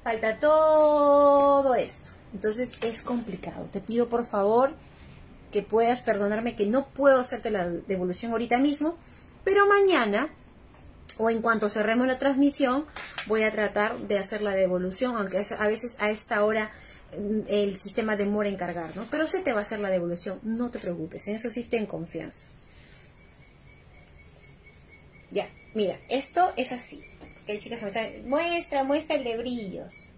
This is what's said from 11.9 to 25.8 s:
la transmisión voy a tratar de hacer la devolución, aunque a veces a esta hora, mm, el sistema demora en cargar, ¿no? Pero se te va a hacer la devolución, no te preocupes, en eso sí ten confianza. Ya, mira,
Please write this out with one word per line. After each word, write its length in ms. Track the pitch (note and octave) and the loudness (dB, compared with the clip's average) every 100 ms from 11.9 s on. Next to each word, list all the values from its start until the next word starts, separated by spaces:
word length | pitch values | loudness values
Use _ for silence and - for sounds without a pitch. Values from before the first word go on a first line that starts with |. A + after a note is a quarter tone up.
| A#3 B3+ | 2 2
la 120 | B3+ | 2
transmisión 680 | C#4 C4+ C#4+ - C4+ C4 D#4 - - - - | 2 4 4 4 2 2 -2 -10 -12 -12 -2
voy 160 | A3 | 0
a 80 | G#3+ | 0
tratar 460 | G#3+ G#3 G#3 G#3 B3 | 0 -2 0 0 -2
de 200 | G3+ G#3 | -2 -2
hacer 240 | G3+ G#3+ | -2 -4
la 100 | G#3 | -2
devolución, 640 | F#3+ F#3 F3+ F3+ F#3 B3+ A#3 | 2 2 2 -2 -2 -2 -2
aunque 260 | G3 F#3 G#3 - | -2 -2 -4 -2
a 100 | G#3+ | 0
veces 280 | G#3+ A#3+ - | 0 -4 -4
a 100 | G#3 | -2
esta 340 | G#3+ - A3 | -2 -2 0
hora, 280 | G#3 A3 G#3+ - - - - D#3 | 2 2 -2 -8 -20 -20 -16 -10
mm, 240 | G#3 G#3+ - | -4 -4 0
el 320 | G#3 G3+ F#3+ | 0 0 -2
sistema 360 | - - A3+ G#3 | -4 -2 -2 0
demora 340 | G3+ G#3 G#3 | 0 0 -2
en 60 | G3 | -2
cargar, 400 | F3 E3+ D#3+ E3+ | -6 -6 -8 -10
¿no? 100 | G#3+ | -6
Pero 160 | D4+ D#4 | -2 -2
se 120 | F#4+ | -2
te 140 | F#4 | -2
va 60 | A3+ | -2
a 40 | |
hacer 160 | G#3 G#3+ | -2 -4
la 100 | G3+ | -2
devolución, 500 | F#3 F3 F3 - F#3 | 0 -2 -4 -6 -8
no 280 | G#3+ A3+ A#3+ | -6 -4 -4
te 80 | A#3 | -6
preocupes, 480 | F#3+ E3+ D#3+ - F#3+ | -8 -6 -8 -6 -6
en 80 | G#3+ | -4
eso 140 | A#3 | -6
sí 140 | A#3 | -8
ten 220 | A#3 A#3 G#3 | -4 -4 -4
confianza. 640 | D#3+ E3+ E3 - - - - - - - - - - - - - - - - - - - - - - - - - - - - - - - | -6 -8 -10 -8 -10 -12 -20 -20 -20 -20 -20 -20 -20 -20 -20 -20 -20 -20 -20 -20 -20 -20 -20 -20 -20 -20 -20 -20 -20 -20 -20 -20 -20 -8
Ya, 160 | G3 - - - | -6 -6 -12 -12
mira, 260 | A3 | -2